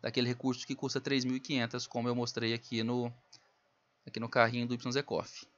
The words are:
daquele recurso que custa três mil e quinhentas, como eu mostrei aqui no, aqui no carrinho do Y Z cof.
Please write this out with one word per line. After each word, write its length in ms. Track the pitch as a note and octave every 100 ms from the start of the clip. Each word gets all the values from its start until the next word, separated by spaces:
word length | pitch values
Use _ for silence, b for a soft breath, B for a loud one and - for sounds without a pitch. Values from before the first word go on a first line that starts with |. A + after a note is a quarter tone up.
daquele 280 | A#2 A#2+ B2
recurso 360 | B2 B2+ B2
que 120 | - C3+
custa 240 | C3 C#3
três 240 | C3+ C#3
mil 100 | B2+
e 60 | B2+
quinhentas, 440 | - C#3 A#2 B2+
como 220 | A#2 B2 A#2+
eu 80 |
mostrei 400 | B2 A#2+ - A2+
aqui 300 | A#2 - D3+
no, 280 | A2+ B2 A#2+ B2 _ B B _ _ _ _ _ -
aqui 140 | -
no 80 | A2+
carrinho 400 | B2+ A2+ A#2+ A#2+
do 60 |
Y 180 | B2 B2+
Z 100 | B2
cof. 420 | - F#2 - - -